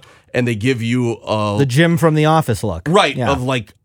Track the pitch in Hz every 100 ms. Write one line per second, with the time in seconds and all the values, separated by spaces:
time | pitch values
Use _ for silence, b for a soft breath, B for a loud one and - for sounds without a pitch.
0 | - b b 123 120 110 120 123 117 123
1 | 120 110 - 107 104 104 139 123 170 170
2 | 165 156 151 160 151 110 110 85 - 190
3 | 170 135 123 135 127 131 104 _